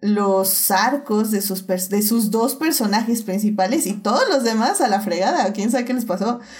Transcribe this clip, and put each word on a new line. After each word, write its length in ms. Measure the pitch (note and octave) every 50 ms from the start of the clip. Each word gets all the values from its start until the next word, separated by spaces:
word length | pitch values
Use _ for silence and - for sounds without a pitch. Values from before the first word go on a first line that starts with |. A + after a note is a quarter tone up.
los 680 | - G3+ G#3 G#3 G3+ G3 G3 F#3+ F#3+ F#3+ - - - -
arcos 600 | G3+ F#3+ G3+ A#3+ C4+ C#4+ C#4 - G#3+ G#3+ A3 G#3+
de 100 | G#3+ G3+
sus 220 | G3 - F#3+ F#3 -
pers-, 220 | - F#3 F3+ F#3 -
de 140 | G3+ G#3 G3+
sus 280 | G#3 A#3 A#3 A3 F#3
dos 240 | F3+ A3+ A3+ E4+ -
personajes 680 | - D#4+ D#4+ D4+ - A#3+ G#3 G3 G#3+ A#3+ A3+ A#3 A#3 -
principales 640 | - F#3 G3+ G#3 G#3+ G#3 G3+ F#3 F#3+ A#3+ E4 C#4
y 80 | F#3 G#3
todos 340 | - - G3+ G#3+ C#4+ C5 B4
los 140 | F4 C4+ A#3+
demás 360 | A#3 A3+ A3 A3 C4 G4+ F#4
a 80 | - A#3+
la 120 | G3+ G3
fregada, 520 | G#3+ G3 F3 E3+ F#3 A3 E4 E4+ A#3 G3 G#3+
quién 180 | - A#3+ A3
sabe 140 | A#3 C4 B3
qué 100 | B3 B3+
les 100 | B3+ A3+
pasó. 360 | - F3 F#3 G3+ A3+ A#3+ A#3+ - - - -